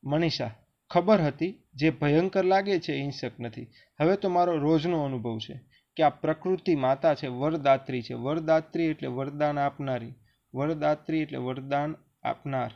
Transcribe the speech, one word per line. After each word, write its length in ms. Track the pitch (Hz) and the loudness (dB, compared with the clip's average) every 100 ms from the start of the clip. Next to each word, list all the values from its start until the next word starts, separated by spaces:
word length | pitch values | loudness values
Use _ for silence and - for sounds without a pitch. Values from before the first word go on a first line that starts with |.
મનીષા, 480 | 135 151 170 - 120 110 _ _ _ | -2 0 0 -2 -6 -8 _ _ _
ખબર 320 | 175 175 214 | 0 4 4
હતી 380 | 151 139 170 - _ | 4 0 -6 -6 _
જે 160 | 131 156 | 0 0
ભયંકર 540 | - 147 151 185 190 | 2 2 2 2 0
લાગે 360 | 185 190 196 185 | 2 2 2 -2
છે 140 | 170 | -2
એ 80 | 139 | -4
હિંસક 380 | 143 135 123 - | -4 -6 -10 -8
નથી. 280 | 120 113 117 _ _ _ | -10 -10 -16 _ _ _
હવે 160 | 156 196 | 2 2
તો 140 | 202 | 2
મારો 280 | 180 175 165 | 2 2 2
રોજનો 480 | 147 160 160 165 143 | 2 2 2 -2 -2
અનુભવ 340 | 131 117 110 | -4 -4 -6
છે 200 | - 135 - _ _ - | -8 -14 -18 _ _ 2
કે 80 | |
આ 60 | 156 | 2
પ્રકૃતિ 680 | 143 190 156 185 185 - 156 | 2 -4 -2 -2 -2 2 2
માતા 400 | 131 135 165 147 | 2 2 2 0
છે, 120 | 139 | -2
વરદાત્રી 760 | 123 143 160 139 135 - 127 | -2 -2 0 2 2 2 -6
છે. 120 | 113 | -6
વરદાત્રી 680 | 120 123 160 160 160 156 165 | -6 -4 -4 2 2 2 -2
એટલે 240 | 165 156 135 | -2 -2 -6
વરદાન 520 | 123 135 147 147 147 | -4 -6 -2 -2 0
આપનારી. 540 | 143 143 139 127 117 - _ _ _ | -2 -2 -4 -4 -6 -16 _ _ _
વરદાત્રી 680 | 127 147 160 151 151 - 160 | -6 -4 0 0 0 -2 -2
એટલે 180 | 151 135 | -2 -4
વરદાન 580 | 127 127 135 139 147 156 _ _ | -4 -6 -4 -2 -2 -6 _ _
આપનાર. 480 | - 139 147 135 120 | -6 -6 -4 -4 -4